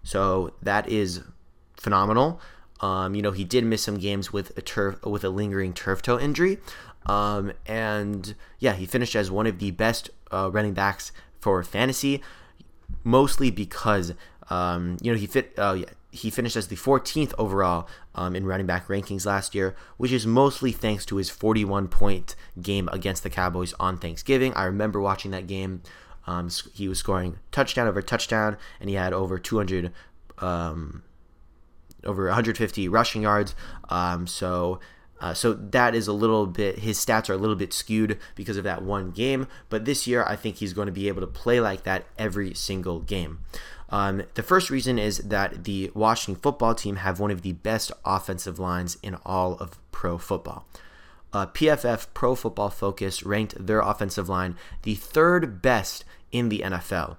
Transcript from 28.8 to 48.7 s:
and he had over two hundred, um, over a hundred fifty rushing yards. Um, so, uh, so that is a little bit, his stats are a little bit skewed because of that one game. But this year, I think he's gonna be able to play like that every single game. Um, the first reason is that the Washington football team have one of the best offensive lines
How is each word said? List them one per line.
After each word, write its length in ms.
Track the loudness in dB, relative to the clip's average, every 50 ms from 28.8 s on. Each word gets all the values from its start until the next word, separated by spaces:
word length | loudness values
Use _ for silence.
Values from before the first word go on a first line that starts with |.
and 80 | -4 -2
he 80 | 0
had 160 | 0 0 0
over 260 | 0 0 0 -2 -2 -4
two 200 | -4 0 0 0
hundred, 340 | 2 2 0 0 0 -2 -6 -10 -18 -20 -20 -20 -20 -20 -12 -6
um, 640 | -4 -2 -2 -2 -2 -4 -6 -6 -8 -8 -10 -14 -16 -18 -20 -20 -20 -20 -20 -20 -20 -20 -20 -20 -20 -20 -20 -20 -20 -20 -20 -8
over 260 | -6 -4 -2 0 0 2
a 60 | 2
hundred 220 | 2 2 0 0
fifty 320 | 0 -2 -2 0 -2 -2 2
rushing 340 | 4 4 2 2 0 0
yards. 320 | 2 2 4 2 2 -2 -4 -10 -10 -12 -12 -14 -6 -2
Um, 360 | 0 0 2 0 0 -2 -4
so, 540 | -6 -6 -4 -2 -2 0 0 0 0 -2 -4 -10 -18 -20 -20 -20 -20 -14 -8
uh, 140 | -6 -6 -4
so 180 | 0 2 2
that 420 | 0 0 -4 0 2 4 4 4 4
is 140 | 2 0 0
a 40 | 0
little 320 | 2 4 4 4 4 2
bit, 320 | 0 0 0 -2 -2 -2 -2
his 200 | -4 -4 -2 -2
stats 300 | 2 2 2 2 2 0
are 60 | 0
a 40 | 2
little 180 | 2 0 2
bit 180 | 0 -2 -4 -4
skewed 440 | -6 -2 0 2 2 2 2 0 -4 -6 -14 -12
because 220 | -10 -6 -4 -4
of 80 | -2 -2
that 180 | -2 -4 -2
one 280 | -2 -2 -2 -2 -2 -4
game. 380 | -2 0 0 2 2 0 -2 -6 -10 -20 -8 -4
But 160 | -4 -2 0
this 220 | 0 0 0 0
year, 180 | 2 2 2 2
I 80 | 0 -2
think 220 | -2 -4 -6 -4
he's 160 | -4 -6 -4
gonna 200 | -2 -2 -2 -2
be 160 | -2 -2 -2 -2
able 120 | 0 -2
to 60 | -4
play 340 | -6 -6 -2 2 4 4 4
like 220 | 4 2 0 -2
that 240 | -2 -2 -2 -2 -2 -8 -8 -4
every 360 | -4 -2 -2 -2 -4 -4 -4
single 460 | -6 -4 -4 -4 -2 -2 -4 -4 -4
game. 400 | -4 -4 -4 -4 -4 -6 -6 -10 -10 -10 -10 -12 -12 -12 -14 -14 -10 -4
Um, 360 | -2 0 0 0 0 -2 -4 -4 -6
the 80 | -6
first 260 | 2 4 4 4 4 2
reason 300 | -2 0 0 2 2 2
is 200 | 2 0 0 -2
that 440 | -2 0 0 0 0 0 -4 -6
the 300 | -6 -4 -4 -4 -4 -4 -2
Washington 480 | 2 4 4 4 2 -2 -6 -6 0
football 320 | 0 0 2 4 2 2 2
team 220 | 2 -2 -4 -4
have 240 | 0 -2 -2 0 0
one 100 | 0 0
of 120 | 0 -2
the 100 | -4 -6
best 400 | -6 -4 -2 -2 -2 0 -2 -6 -8 -6 -2
offensive 540 | 0 0 0 0 -4 -6 -6 -6 -8 -6 -4
lines 400 | -4 -2